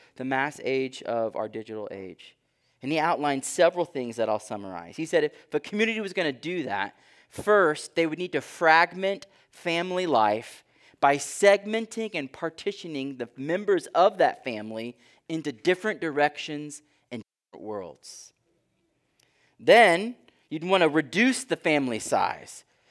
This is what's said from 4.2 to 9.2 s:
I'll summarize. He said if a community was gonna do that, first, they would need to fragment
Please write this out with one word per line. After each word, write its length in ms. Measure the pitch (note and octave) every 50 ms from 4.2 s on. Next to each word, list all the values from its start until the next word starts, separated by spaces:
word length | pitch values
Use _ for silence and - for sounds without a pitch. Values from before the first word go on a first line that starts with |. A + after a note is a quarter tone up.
| A2 A2
I'll 100 | G#2+ G#2
summarize. 560 | - - A2 G2+ G2+ F#2+ F#2 F2 E2+ F2 -
He 100 | - D#3+
said 200 | D#3 F3 D#3+ D3+
if 280 | D3 - - - _ -
a 60 | D3+
community 400 | - - G#3 G#3 A3+ A3+ A3 A3
was 140 | G#3 F#3+ F3+
gonna 180 | F#3+ E3+ D3+
do 320 | C3 A#2 B2+ D#3+ F#3 F3+ C3+
that, 320 | A#2 G2+ G2 G2 G#2 - _ _ _ _ _ _ _
first, 640 | - - - G#3 G#3 G3+ F3+ D#3 D3+ - - - -
they 140 | E3 E3
would 100 | D#3 D#3
need 140 | E3+ F3+ F3
to 80 | - -
fragment 880 | - - - - F3 D#3+ D#3+ E3 F3 E3+ E3+ F#3 F#3+ G3 G3+ -